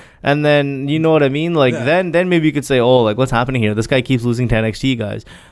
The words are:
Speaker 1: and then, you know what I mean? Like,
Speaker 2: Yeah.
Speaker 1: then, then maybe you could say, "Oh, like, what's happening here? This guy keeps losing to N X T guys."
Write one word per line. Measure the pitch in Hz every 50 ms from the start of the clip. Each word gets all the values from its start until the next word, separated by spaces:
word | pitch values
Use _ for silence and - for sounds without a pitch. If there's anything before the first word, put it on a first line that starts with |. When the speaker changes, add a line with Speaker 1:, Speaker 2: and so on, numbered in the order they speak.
| - - - _ -
Speaker 1:
and | 139 143 147 151
then, | 147 147 147 143 139 139 131 139 139
you | 151 160
know | 160 160 160
what | 156 143
I | 131
mean? | 135 147 160 170 170
Like, | 156 135 127 120
Speaker 2:
Yeah. | 147 120
Speaker 1:
then, | 135 165 180 190 175 151
then | 170 185 180
maybe | 180 170 156
you | 156 143
could | 147 127
say, | - 139 123
"Oh, | 117 123 127 127 117
like, | 107 107
what's | 120 131 131
happening | 123 117 123 127 131 120 110
here? | 104 104
This | 107 110
guy | - 143 131 120
keeps | - 135 120 117
losing | 123 117 120 127 110
to | 120
N | 110 110
X | 113 98 -
T | - 135 127
guys." | 113 107 101 104 110 - - - - - -